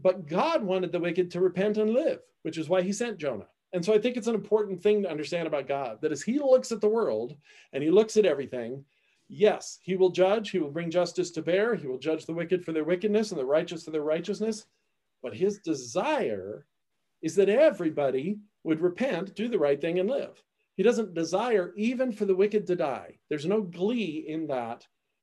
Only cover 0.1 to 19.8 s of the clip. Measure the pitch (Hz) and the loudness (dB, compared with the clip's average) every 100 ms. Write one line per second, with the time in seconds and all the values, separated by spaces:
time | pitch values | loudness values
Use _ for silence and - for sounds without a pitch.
0.1 | 190 147 175 302 320 202 185 175 170 170 | 2 -2 0 2 0 0 0 0 -2 0
1.1 | 170 180 175 185 175 208 208 214 240 320 | 0 -2 2 0 2 0 2 2 2 0
2.1 | - - _ 160 156 151 185 180 196 240 | -2 -8 _ -8 -6 0 2 2 -2 -4
3.1 | 190 147 107 - _ _ 180 175 214 240 | -4 -4 -4 -10 _ _ -4 4 4 4
4.1 | 240 214 220 202 214 202 180 208 208 185 | 0 -2 -2 2 2 2 0 2 2 2
5.1 | 151 147 175 160 147 135 139 127 110 156 | -4 -4 -4 -2 -2 -2 -4 -4 -4 -2
6.1 | 151 - 269 277 254 254 220 214 220 180 | -2 -2 0 6 4 4 0 2 2 0
7.1 | 110 123 - _ - _ 139 151 190 220 | -2 -4 -10 _ -20 _ -4 4 4 4
8.1 | 214 190 143 123 127 117 135 139 _ _ | 4 4 2 -4 -6 -8 -10 -14 _ _
9.1 | _ _ 135 202 151 - - - 185 185 | _ _ 2 2 2 -6 -14 -6 2 2
10.1 | 175 185 220 202 185 147 147 170 170 170 | 4 2 2 0 -4 -2 -4 -2 0 0
11.1 | - 175 160 147 185 226 202 143 127 147 | -2 -4 -4 0 2 2 -2 -4 -6 -2
12.1 | 160 - 165 165 180 180 160 156 180 208 | -4 -4 -6 -2 -2 0 -2 0 0 2
13.1 | 208 214 170 131 151 170 170 160 156 147 | 2 0 -2 0 0 0 -6 -6 -4 0
14.1 | 160 175 185 220 214 - _ _ _ _ | -2 -2 -4 -4 -4 -10 _ _ _ _
15.1 | _ 123 107 196 202 165 143 120 156 254 | _ -12 -2 -2 -2 -4 -4 -4 -4 -2
16.1 | 302 160 101 95 107 - _ _ _ _ | 0 -2 -4 -8 -12 -16 _ _ _ _
17.1 | _ 160 170 190 226 311 208 165 147 139 | _ -2 2 4 6 6 4 -2 0 0
18.1 | 131 160 208 - _ 165 160 180 175 262 | 0 -2 -6 -10 _ -2 0 0 0 -2
19.1 | 175 190 - 240 220 143 139 | 0 -4 -6 -2 0 2 2